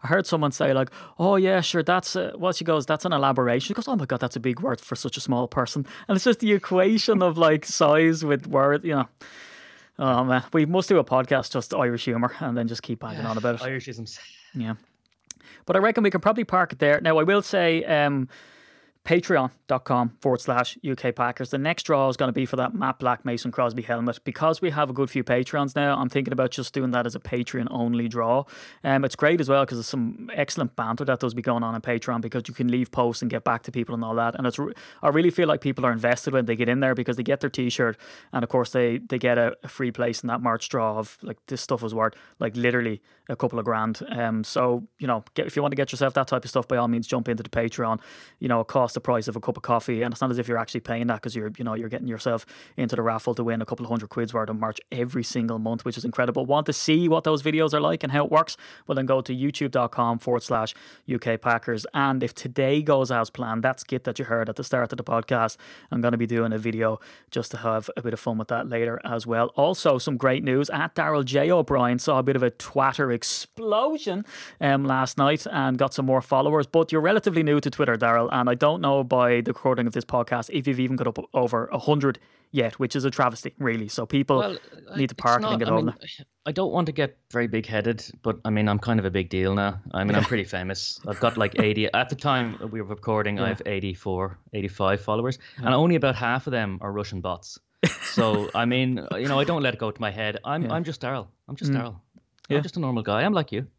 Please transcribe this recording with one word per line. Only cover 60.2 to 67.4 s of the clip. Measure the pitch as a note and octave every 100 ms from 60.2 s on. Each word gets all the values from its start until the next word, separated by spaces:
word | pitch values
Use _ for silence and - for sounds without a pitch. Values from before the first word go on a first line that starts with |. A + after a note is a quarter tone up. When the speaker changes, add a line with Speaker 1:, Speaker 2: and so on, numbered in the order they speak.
| - A#2+
Speaker 1:
slash | - A#2+ A2 - - - -
U | B2
K | B2 A2+
Packers. | B2 A#2 - A2+ G#2
And | D3+ C#3 C3
if | B2 -
today | C3+ B2 C3+ D3
goes | D3+ C#3 B2+
as | A#2+ A2+
planned, | - A#2 A2+
that | B2+ C3
skit | - B2+
that | B2+ A2+
you | A#2+
heard | A#2 A2
at | G#2+
the |
start | B2 B2+ A#2+
of | B2
the |
podcast, | A#2+ A#2 A2+ B2 A2+ - - - -
I'm | A#2+
gonna | A#2+ A#2
be | A#2
doing | A#2 A2+
a | A2
video | A2 A2 A2+ A2 - - _
just | -